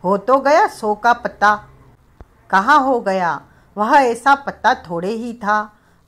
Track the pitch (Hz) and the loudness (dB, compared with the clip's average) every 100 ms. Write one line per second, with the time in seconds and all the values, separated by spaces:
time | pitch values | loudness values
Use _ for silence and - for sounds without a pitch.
0 | 180 196 202 277 269 311 427 - 214 208 | 0 -2 2 0 2 2 0 -2 -6 -2
1 | 240 240 208 - 208 208 - - - _ | -2 -2 -4 0 0 0 -6 -20 -20 _
2 | _ _ - _ _ 190 214 302 269 247 | _ _ -20 _ _ -2 2 2 2 -2
3 | 202 190 175 143 - _ _ - 214 294 | -2 -2 -2 -4 -10 _ _ -6 2 2
4 | 254 240 277 277 233 - 214 254 165 170 | 2 0 0 0 -2 -4 -2 -2 -6 -8
5 | 180 226 240 233 202 214 214 _ _ _ | -6 -8 -10 -10 -4 -4 -4 _ _ _